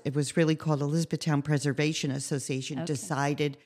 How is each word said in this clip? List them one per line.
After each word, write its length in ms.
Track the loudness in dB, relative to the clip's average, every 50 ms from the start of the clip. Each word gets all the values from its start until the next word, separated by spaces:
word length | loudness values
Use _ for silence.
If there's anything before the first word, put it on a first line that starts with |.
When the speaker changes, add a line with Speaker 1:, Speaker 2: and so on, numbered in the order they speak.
| -4
Speaker 1:
it 100 | -2 0
was 220 | 0 0 0 2
really 180 | 4 4 4 4
called 260 | 2 2 0 0 2
Elizabethtown 600 | 2 0 0 0 0 0 -2 -2 0 2 2 2
Preservation 680 | 2 2 0 2 2 0 2 2 2 0 0 0 -2 -2
Association, 680 | -2 -2 -2 -2 -4 -2 -2 -2 -4 -4 -4 -6 -6 -4
Speaker 2:
Okay. 60 | -2
Speaker 1:
decided 720 | -2 -2 -4 -2 -2 -2 0 0 0 2 0 0 -2 -2 -6 _